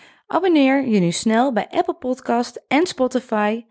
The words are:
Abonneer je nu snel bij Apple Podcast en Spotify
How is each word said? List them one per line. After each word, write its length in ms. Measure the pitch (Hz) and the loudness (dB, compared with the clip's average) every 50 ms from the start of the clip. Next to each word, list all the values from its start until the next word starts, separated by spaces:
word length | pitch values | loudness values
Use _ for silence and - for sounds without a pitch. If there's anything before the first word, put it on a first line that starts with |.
| - - _ _ _ _ | -20 -20 _ _ _ _
Abonneer 560 | - 330 359 381 330 294 269 262 269 277 269 262 | -4 0 0 2 4 4 4 4 2 2 0 0
je 120 | 214 196 | 2 2
nu 120 | 175 170 | 2 2
snel 420 | 175 - - 226 220 226 254 285 247 | 0 0 0 2 2 2 2 0 0
bij 140 | 208 - - | -2 -4 -2
Apple 260 | - 330 359 - - | -2 -2 -2 -2 -4
Podcast 680 | - - 254 254 254 - - 233 240 240 - - - - _ | -6 -6 -6 -6 -6 -4 -4 -2 -2 -2 -4 -8 -14 -6 _
en 200 | - 285 370 359 | 0 0 0 0
Spotify 800 | - - 254 247 - 247 - - 226 214 208 208 220 233 233 _ | 0 -2 -2 -2 0 -4 -4 -2 -2 0 0 0 -2 -4 -8 _